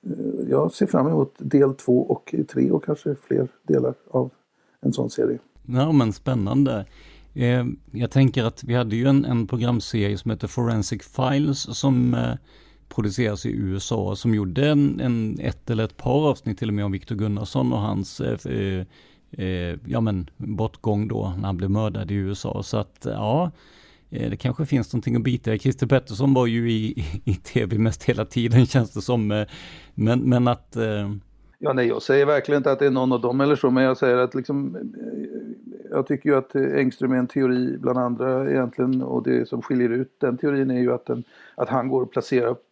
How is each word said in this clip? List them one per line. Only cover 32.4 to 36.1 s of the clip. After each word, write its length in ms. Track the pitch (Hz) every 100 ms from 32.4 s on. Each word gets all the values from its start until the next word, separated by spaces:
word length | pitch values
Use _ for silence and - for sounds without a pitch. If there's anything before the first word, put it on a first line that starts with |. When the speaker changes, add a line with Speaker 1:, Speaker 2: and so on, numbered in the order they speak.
| 135 147
Speaker 1:
inte 120 | 139
att 80 | 135
det 60 | 143
är 60 |
någon 200 | 135 131
av 100 | 123
dem 200 | 120 131
eller 140 | 143 147
så, 140 | 135
men 140 | 127
jag 140 | 131 131
säger 200 | 131 123
att 180 | 123 135
liksom, 400 | 120 139 135 120
eh, 60 | - - - 71 - - - - - - -
jag 180 | 143
tycker 220 | 131